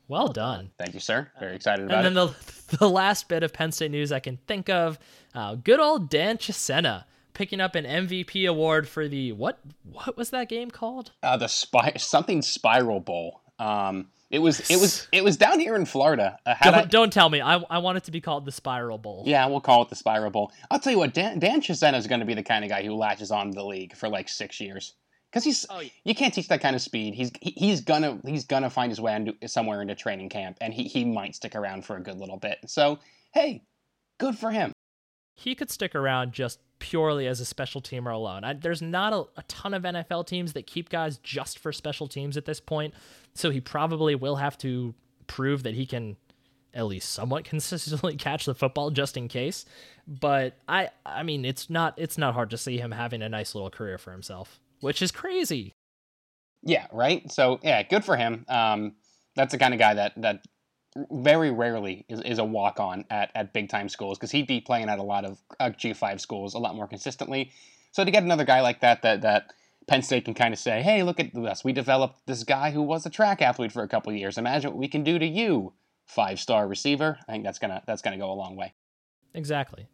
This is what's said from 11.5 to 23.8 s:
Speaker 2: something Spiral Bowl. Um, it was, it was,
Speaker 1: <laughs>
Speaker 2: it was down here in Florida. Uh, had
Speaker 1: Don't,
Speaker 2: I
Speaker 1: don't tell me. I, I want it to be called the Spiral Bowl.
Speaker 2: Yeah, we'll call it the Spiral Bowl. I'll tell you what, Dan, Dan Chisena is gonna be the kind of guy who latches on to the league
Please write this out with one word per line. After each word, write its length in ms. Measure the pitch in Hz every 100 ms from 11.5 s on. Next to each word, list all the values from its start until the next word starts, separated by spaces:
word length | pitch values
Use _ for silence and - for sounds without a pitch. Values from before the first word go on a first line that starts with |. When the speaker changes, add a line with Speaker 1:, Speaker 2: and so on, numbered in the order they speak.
| - - 123 147 -
Speaker 2:
something 440 | - 156 175 170
Spiral 580 | - - 110 123 120 98
Bowl. 420 | 90 87 85 - _ -
Um, 480 | 110 104 98 95 92 _ -
it 100 | 147
was, 300 | 165 147 -
it 80 | 180
was, 300 | 190 - -
Speaker 1:
<laughs> 40 |
Speaker 2:
it 100 | 185
was 140 | 202 147
down 220 | 208 330
here 160 | 233 220
in 100 | 160
Florida. 520 | 135 147 135 98 - 127
Uh, 100 | 120
had 160 | 185
Speaker 1:
Don't, 80 | 170
Speaker 2:
I 40 | 165
Speaker 1:
don't 280 | 220 226
tell 160 | 208 165
me. 100 | 147
I, 160 | 131 175 170
I 80 | 170
want 200 | 180 185
it 60 | -
to 60 |
be 80 | 160
called 260 | 170 143 139
the 60 |
Spiral 460 | - 135 127 120 110
Bowl. 260 | 107 95 139
Speaker 2:
Yeah, 200 | 143 131
we'll 160 | 139
call 200 | 135 120
it 80 | 120
the 60 | -
Spiral 340 | 113 107 107
Bowl. 220 | 104 104 - -
I'll 100 | 285
tell 120 | 269
you 80 | 214
what, 140 | 143
Dan, 260 | 160 196 180
Dan 220 | 185 294
Chisena 360 | - 151 151 131
is 100 | 104
gonna 180 | 120 113
be 80 |
the 100 | 110
kind 220 | - 110 104
of 40 |
guy 140 | 98
who 120 | 104 107
latches 360 | 107 101 104
on 200 | 107 101
to 20 |
the 120 | 98 101
league 300 | 95